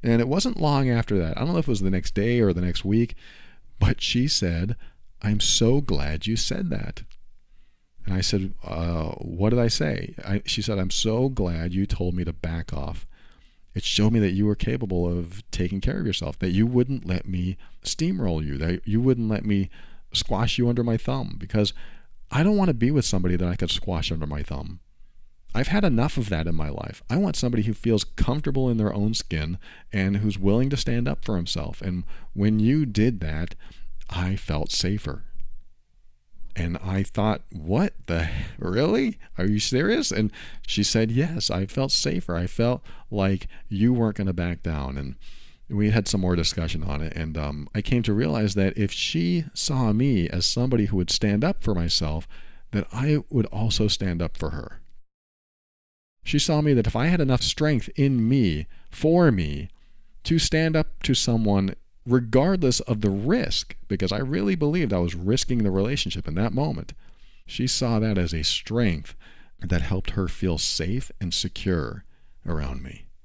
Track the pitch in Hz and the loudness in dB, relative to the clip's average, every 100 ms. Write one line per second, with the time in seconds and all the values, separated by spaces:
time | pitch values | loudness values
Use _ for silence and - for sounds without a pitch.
0 | - 117 120 160 254 - 156 143 131 117 | 4 2 4 0 0 0 2 2 2 2
1 | 113 101 80 82 135 170 156 107 95 92 | 2 0 0 -2 0 0 0 2 2 2
2 | - - 107 120 107 87 87 87 95 107 | 0 0 2 4 4 4 0 0 2 2
3 | 120 - - - - - - - 90 87 | 2 -2 -14 -20 -20 -20 -20 0 2 2
4 | - 120 135 - 90 85 95 117 - - | 0 0 0 0 0 0 -2 -4 -8 -18
5 | - - 101 107 - - 117 139 139 80 | -20 -6 0 2 2 4 4 4 2 0
6 | 71 78 101 113 - - 185 104 104 - | 0 -2 -2 -2 -2 -2 -2 -4 -4 -8
7 | - - - - - - - _ _ - | -12 -14 -18 -20 -20 -20 -20 _ _ -8
8 | - 92 90 101 95 - - 78 85 85 | -2 0 0 0 -2 -6 -6 -4 -2 -2
9 | 78 - - 87 104 120 117 - 156 95 | -4 -6 -8 0 2 4 2 2 0 -2
10 | - - - 98 - - 104 101 92 - | -6 -10 -2 -2 -2 -4 -2 -2 0 0
11 | 113 113 131 131 90 82 85 90 98 - | 0 2 0 0 0 0 -2 -2 0 0
12 | 90 90 82 82 82 82 80 - 71 80 | 0 0 -2 -4 -4 -4 -4 -6 -4 -6
13 | - - - - - _ - - - - | -10 -14 -20 -20 -20 _ -10 -6 -2 4
14 | 104 113 98 95 104 104 - 127 110 90 | 4 6 4 4 2 2 0 -2 -2 0
15 | 87 87 85 95 - - 90 98 - - | 2 0 -4 -10 -10 -2 -2 0 0 0
16 | 110 95 82 - 95 90 113 123 123 139 | -2 -2 -4 -4 0 4 4 4 2 -2
17 | 85 90 - 92 90 95 - - - - | -2 -2 -2 -2 -2 -4 -10 -10 -8 -2
18 | 160 190 98 80 76 69 78 90 - 107 | -2 0 0 0 -2 -2 -2 -2 0 2
19 | 127 123 113 107 107 101 95 - - - | 4 2 2 -2 2 2 0 -6 -16 -16
20 | - - - 98 117 - 120 120 120 113 | -6 -4 0 2 2 2 2 2 2 0
21 | - 135 - - - 107 104 - - - | 0 -4 -4 -8 -2 2 2 0 -10 -12
22 | - - - 131 175 208 190 123 120 147 | -18 -18 -4 2 4 6 4 4 4 4
23 | - 92 90 90 90 87 87 - - 87 | 2 2 4 2 2 0 -2 -2 -2 -2
24 | 78 80 76 73 76 71 76 87 - - | -2 -2 -2 -4 -4 -6 -6 -12 -16 -20
25 | - - - - - 113 135 208 202 117 | -20 -20 -20 -20 -4 -2 2 4 4 4
26 | 139 143 104 85 80 80 76 67 69 - | 2 0 -2 -2 0 2 0 -2 -8 -12
27 | - 123 196 - 123 120 107 107 117 107 | -4 0 0 0 0 0 0 0 2 2
28 | - - - 147 147 135 127 117 107 101 | 0 0 2 2 0 2 2 2 0 2
29 | 104 113 - 80 76 85 - - - 101 | 0 0 -2 -4 -2 -6 -10 -18 -6 0
30 | 95 101 107 92 98 110 131 139 - 120 | 0 2 0 2 4 4 4 0 0 0
31 | 123 139 - 98 85 - 73 - 92 90 | 0 -2 0 -2 -2 -4 -4 -4 -4 -4
32 | - - - - 101 107 107 147 143 104 | -4 -6 -6 0 2 4 4 4 2 4
33 | 113 107 80 76 85 - - - - - | 2 2 -4 -2 -4 -6 -12 -10 -6 -6
34 | - 87 90 101 - 76 73 - 92 104 | -6 -2 -2 -2 -2 -2 0 -2 -2 -2
35 | - 71 - - - - - - _ _ | -4 -8 -6 -2 -2 -4 -10 -20 _ _
36 | - - _ - - - 85 85 92 95 | -20 -20 _ -10 -8 -4 -2 -2 -2 -2
37 | 98 - 107 98 - 92 78 107 190 - | -2 0 0 0 -6 -10 -2 0 0 -2
38 | - 82 80 - - - - 95 156 220 | -2 -2 0 -2 -6 -6 -2 0 2 2
39 | 262 208 - - 92 104 - 127 180 240 | 0 -4 -10 -2 0 2 2 0 2 0
40 | 285 95 110 - - - - - 101 117 | 0 0 -2 -4 -14 -10 -4 0 2 2
41 | 113 117 160 165 - 90 98 - 135 - | 2 2 0 -2 -2 -2 -2 -2 0 0
42 | - - - 85 87 - 117 123 - - | 0 -2 -2 -2 -2 0 0 0 -6 -14
43 | - 107 95 98 - - - 98 113 123 | -6 0 2 2 -2 -10 -6 2 4 4
44 | 113 104 98 87 87 87 85 78 67 67 | 2 0 -2 0 -2 -2 -4 -4 -4 -6
45 | 67 65 - - - - - 104 104 110 | -8 -8 -12 -12 -14 -18 -6 0 4 4
46 | 95 104 92 87 80 - 80 82 78 73 | 2 0 2 2 2 -2 -2 -2 -2 -4
47 | 76 80 80 78 73 73 71 107 - 120 | -4 -4 -6 -4 -6 -6 -6 -6 0 2
48 | 113 104 78 78 107 101 98 - 101 - | 2 2 2 2 0 2 0 2 -2 -2
49 | - 160 170 175 156 - - 131 120 107 | -4 0 0 0 -2 -4 -2 2 2 4
50 | 139 113 85 87 - - 123 120 101 101 | 4 2 2 0 0 0 2 2 2 2
51 | 90 - 107 104 147 196 - 92 85 - | 0 0 2 2 2 0 0 0 0 0
52 | 80 78 - - - - - 101 - 117 | 0 -2 -6 -12 -14 -14 -6 -6 -4 -2
53 | 139 151 - 131 107 104 113 - 107 - | 0 0 0 0 0 0 0 2 2 2
54 | 95 85 85 - 78 78 - - - - | -2 -2 -2 -2 -4 -4 -8 -12 -14 -18
55 | - _ _ _ _ _ _ _ _ _ | -20 _ _ _ _ _ _ _ _ _
56 | _ _ - 147 - 151 151 131 107 113 | _ _ -2 0 2 2 4 4 4 0
57 | 147 175 135 123 - - 151 139 - - | 2 2 4 2 2 0 2 2 -2 0
58 | 139 131 113 135 107 76 - - - - | 2 4 4 4 4 2 -4 -12 -16 -2
59 | 156 170 170 101 78 71 85 - - - | 4 6 6 6 0 -2 -8 -12 -20 -20
60 | - - - 165 - 160 160 156 151 - | -20 -12 0 2 2 2 2 2 0 -2
61 | - 123 - 117 107 98 95 - - - | 0 0 2 2 4 4 2 -4 -16 -16
62 | - 123 117 127 156 190 143 117 - 110 | 2 2 4 4 4 4 2 2 0 2
63 | 107 98 117 175 - 98 - - - 95 | 2 2 2 0 2 -2 -4 -10 -6 -2
64 | 95 101 131 160 202 185 147 170 139 98 | 0 -2 -2 0 0 2 2 2 0 2
65 | 87 85 90 123 - 123 104 95 104 143 | 0 -2 0 2 2 2 2 2 0 0
66 | - 90 - 80 110 113 151 131 - - | -2 -4 -4 -2 0 0 -2 -4 -8 -14
67 | - - - - - - 123 - 123 113 | -18 -20 -20 -20 -16 -4 -2 0 0 2
68 | 110 101 87 82 78 - - 113 113 80 | 2 2 0 0 -2 -2 -2 0 2 0
69 | 78 - - - - - 85 87 - 92 | -6 -16 -18 -20 -20 -10 0 0 2 0
70 | - - 92 - 95 80 - - 87 117 | 0 -2 -2 0 0 0 -2 -2 -2 -2
71 | - - 92 - - - - 87 64 104 | -4 -6 -4 -2 -4 -4 -2 0 -2 -8
72 | - - - - - 80 69 65 62 60 | -16 -20 -20 -14 -4 -2 -2 -6 -8 -12
73 | - - | -18 -18